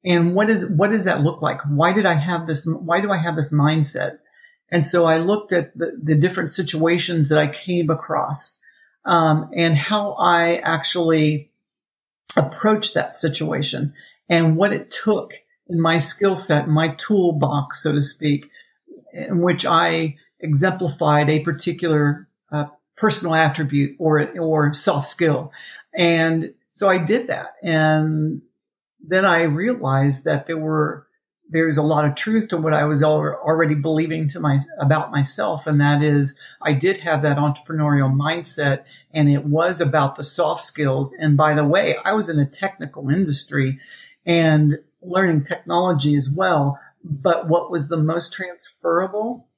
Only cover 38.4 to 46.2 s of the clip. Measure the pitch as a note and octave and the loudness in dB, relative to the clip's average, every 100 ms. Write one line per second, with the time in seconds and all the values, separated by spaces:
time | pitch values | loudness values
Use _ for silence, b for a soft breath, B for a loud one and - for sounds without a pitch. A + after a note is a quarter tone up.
38.4 | - - C#3+ C3+ B B B D#3+ C#3+ C#3+ | -6 -2 -2 -2 B B B 2 2 2
39.4 | D3 D#3 F3 E3+ D3+ D#3 C3+ - C#3+ - | 0 0 0 0 0 2 0 -4 -8 -2
40.4 | D#3 D#3+ - - C#3+ C3+ C#3 - D#3 C#3+ | -2 -2 -8 -4 -2 -2 -4 -2 2 4
41.4 | D3+ D3+ D3 F3+ - - F#3+ G#3+ E3+ D3+ | 4 2 2 2 2 -2 -2 -2 0 -2
42.4 | C#3+ - G3 - D3+ D3+ C#3 E3+ F3 C#3 | -2 -4 -8 -8 -14 -8 -2 0 0 -4
43.4 | - C#3+ C3 C3 B B B B F3 E3+ | -4 -2 -2 -4 B B B B 0 2
44.4 | D#3+ D3+ D3+ D3 _ _ F3+ F3+ F#3+ D#3 | 4 6 4 2 _ _ -4 0 2 2
45.4 | C#3 F3+ - F3 F3+ D#3 D3 D3 | 0 -8 -2 0 2 0 2 0